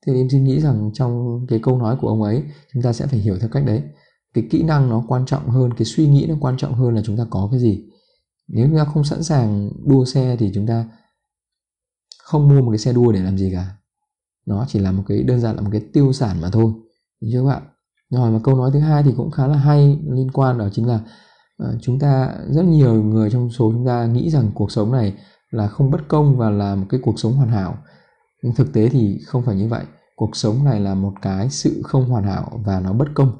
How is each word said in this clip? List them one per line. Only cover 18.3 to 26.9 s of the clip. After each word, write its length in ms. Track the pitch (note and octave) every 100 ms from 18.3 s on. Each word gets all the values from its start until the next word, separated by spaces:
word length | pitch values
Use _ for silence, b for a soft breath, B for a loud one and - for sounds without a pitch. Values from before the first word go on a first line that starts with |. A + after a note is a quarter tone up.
mà 100 | A2+
câu 120 | A2+ C3
nói 140 | B2+
thứ 60 | C#3
hai 240 | D3+ D3
thì 100 | D3 A#2
cũng 140 | A2+
khá 160 | D3+ C3+
là 100 | D3+
hay, 420 | C#3 D3 C#3+ C#3+ D#3
liên 200 | C3 C3
quan 260 | C3 C3+ B2
đó 100 | G2+
chính 140 | G2+ A#2
là, 140 | A2+ A2 B B B B _
ờ, 220 | - A#2
chúng 180 | - B2+
ta, 360 | C#3+ C3 C3 - -
rất 140 | D3+
nhiều 380 | F3+ D#3 C3 A2+
người 280 | G#2+ A2 G#2+
trong 200 | B2 B2
số 220 | A#2 A2
chúng 140 | A2+ B2+
ta 200 | A#2+ A#2
nghĩ 240 | A#2+ E3+
rằng 200 | D#3 A2
cuộc 180 | G2+ G2+
sống 200 | - G#2
này 220 | C3 G#2 F#2+ B B _
là 180 | A2+ G#2
không 220 | - C3+
bất 180 | D#3+ -
công 280 | D3+ D3 B2+
và 120 | A2
là 240 | G#2 G2+
một 120 | G2
cái 120 | F#2+